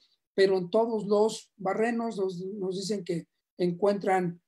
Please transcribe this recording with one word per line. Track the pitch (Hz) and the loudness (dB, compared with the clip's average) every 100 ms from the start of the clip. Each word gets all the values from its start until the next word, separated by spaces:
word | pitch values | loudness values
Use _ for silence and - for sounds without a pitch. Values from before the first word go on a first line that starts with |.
| _ _ _ | _ _ _
pero | - 190 190 | 2 4 4
en | 175 | 0
todos | 220 233 220 202 | 2 2 0 2
los | 208 214 - - - | 4 2 0 -14 -6
barrenos | 185 208 226 233 233 190 | -2 0 0 0 -4 -2
nos, | 190 180 | -4 -4
nos | 190 214 185 185 | -8 -6 -6 -4
dicen | 185 208 | -4 -4
que | 175 170 - _ _ - | -4 -6 -8 _ _ -4
encuentran | 180 175 196 202 202 190 175 175 | -2 0 0 0 0 0 0 -6